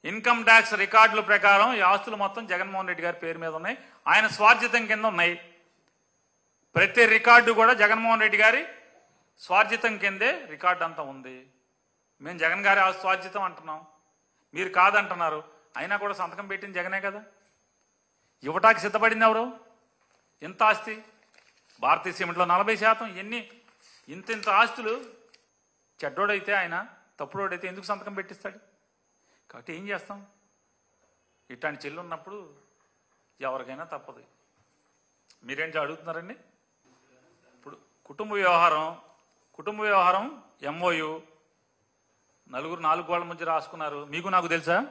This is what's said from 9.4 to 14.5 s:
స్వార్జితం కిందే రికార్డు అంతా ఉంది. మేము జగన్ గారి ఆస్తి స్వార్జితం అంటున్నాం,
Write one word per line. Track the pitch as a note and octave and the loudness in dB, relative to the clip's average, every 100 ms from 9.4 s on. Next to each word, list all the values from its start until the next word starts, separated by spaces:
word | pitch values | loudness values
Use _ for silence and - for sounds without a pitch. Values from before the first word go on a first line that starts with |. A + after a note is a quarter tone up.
స్వార్జితం | - F#3 G#3+ A3+ A#3 G#3 | 0 2 2 0 -4 -2
కిందే | G3+ F#3+ A#3 E4 C4 | -4 -2 -2 -2 -10
రికార్డు | D3+ F3+ F3+ E3 | -4 -2 0 -4
అంతా | D#3+ C#3 | -8 -12
ఉంది. | C3+ C3 B2+ C3+ _ _ _ _ _ _ _ | -14 -18 -20 -20 _ _ _ _ _ _ _
మేము | D3 F3 | -16 -2
జగన్ | D#3+ F#3 G3+ | -2 2 2
గారి | G3+ F#3+ | 4 4
ఆస్తి | F#3 | 2
స్వార్జితం | F#3+ F#3 F#3 G3+ F#3 | -2 -2 -4 -6 -6
అంటున్నాం, | E3+ D#3+ D#3 C#3+ _ _ _ _ _ _ | -8 -14 -14 -16 _ _ _ _ _ _